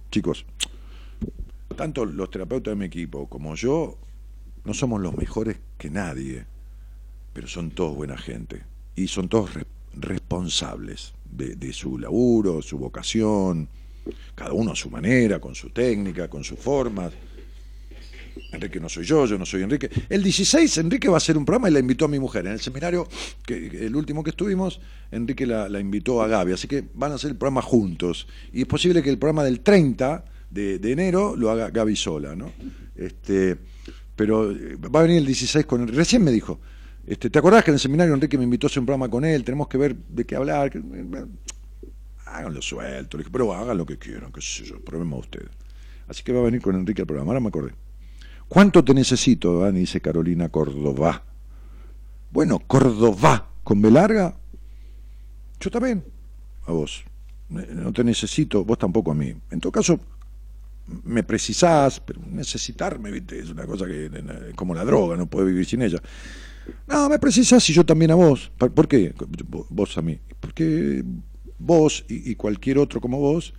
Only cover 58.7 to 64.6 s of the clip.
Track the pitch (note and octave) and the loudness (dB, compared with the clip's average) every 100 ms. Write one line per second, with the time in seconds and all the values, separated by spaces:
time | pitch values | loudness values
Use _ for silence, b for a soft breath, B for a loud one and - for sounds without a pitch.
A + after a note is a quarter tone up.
58.7 | A#2+ G2 A2+ E2 D2+ C2+ - - E2 - | 0 2 2 0 0 -2 -6 -8 -4 -2
59.7 | - F#3+ E3 - - - - - - - | 2 2 2 0 -18 -18 -18 -18 -16 -16
60.7 | - - - - A#2 - A2+ - G#2+ F3 | -16 -14 -12 -4 -2 0 -2 -2 4 6
61.7 | D#3+ C#3 - - - - - C3+ - - | 6 4 2 -12 -14 -10 -8 -6 -6 -8
62.7 | A2+ F#3 - G#2 - - - - - - | -6 -6 -6 -8 -10 -10 -12 -12 -10 -8
63.7 | G#2 F#2 D2+ D2+ D2+ - - - - | -6 -6 -6 -8 -10 -12 -12 -12 -8